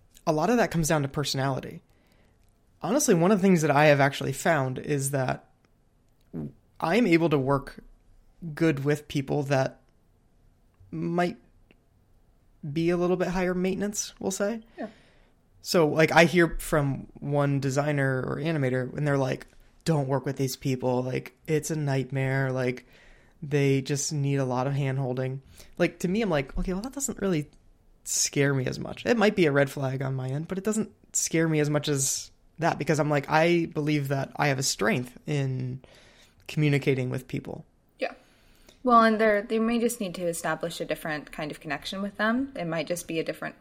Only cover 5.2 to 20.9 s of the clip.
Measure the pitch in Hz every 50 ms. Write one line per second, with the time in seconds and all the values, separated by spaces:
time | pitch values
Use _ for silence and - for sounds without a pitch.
5.2 | 127 135 139 - - _ _ _ _ _ _ _ _ _ _ _ _ _ _ _
6.2 | _ _ - 160 151 - - _ _ _ _ - - 160 175 226 247 190 165 165
7.2 | 165 165 151 143 131 131 139 135 135 - - - - - - _ _ _ - _
8.2 | _ _ _ - - 165 147 147 165 160 151 139 135 147 147 143 - - - 147
9.2 | 139 143 143 147 143 139 143 131 131 131 - - _ _ _ _ _ _ _ _
10.2 | _ _ _ _ _ _ _ _ _ _ _ _ - - - 160 165 170 170 175
11.2 | 175 175 - - _ _ _ _ _ _ - _ _ _ _ _ _ _ _ _
12.2 | _ _ _ _ _ _ _ _ - 151 143 165 165 170 175 175 175 175 185 180
13.2 | 180 185 170 190 185 180 185 180 180 190 - - 196 208 208 - - - - -
14.2 | - 190 190 - 202 202 233 226 226 - - - 254 208 - - _ _ _ _
15.2 | _ _ _ _ _ _ _ _ - - - 180 160 151 135 156 160 156 135 156
16.2 | 170 160 156 180 170 160 - - - - 170 151 143 139 131 - - - - -
17.2 | - 143 143 143 139 143 139 139 135 139 131 143 143 151 147 143 135 135 131 127
18.2 | 127 - 135 143 147 160 165 151 135 127 127 127 127 127 - - 147 147 139 139
19.2 | 135 127 139 - - - - - - _ _ _ - 165 165 147 139 135 139 131
20.2 | 127 139 135 - 139 131 - - - 143 127 127 127 127